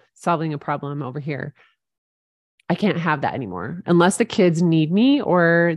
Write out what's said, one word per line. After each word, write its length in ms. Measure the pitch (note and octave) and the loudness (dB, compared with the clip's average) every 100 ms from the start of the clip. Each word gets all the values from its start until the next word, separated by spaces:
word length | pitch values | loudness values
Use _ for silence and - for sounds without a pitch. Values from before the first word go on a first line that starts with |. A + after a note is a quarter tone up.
| _ | _
solving 380 | _ - E3 D#3+ | _ -2 -2 -2
a 60 | D3 | -6
problem 440 | - D3 C#3+ C#3+ | -6 -6 -6 -8
over 180 | C3 C3 | -8 -8
here. 340 | C#3+ C#3 C#3+ - _ _ _ _ _ _ _ _ _ _ - | -8 -8 -8 -14 _ _ _ _ _ _ _ _ _ _ -6
I 60 | |
can't 240 | F3+ G#3 E3+ | -2 0 0
have 240 | E3 D3+ | -2 -2
that 120 | - | -2
anymore. 480 | A#2+ A2+ F2+ G2+ F3 - | -4 -8 -8 -10 -8 0
Unless 320 | F3 F3 - | 4 4 2
the 60 | |
kids 380 | A3+ - F3+ E3 | -2 2 2 2
need 300 | F3 D#3+ D#3 | 2 2 2
me 280 | F#3 B3+ C#4+ | 2 2 2
or 540 | - F3+ E3+ E3+ E3+ | 2 2 4 4 2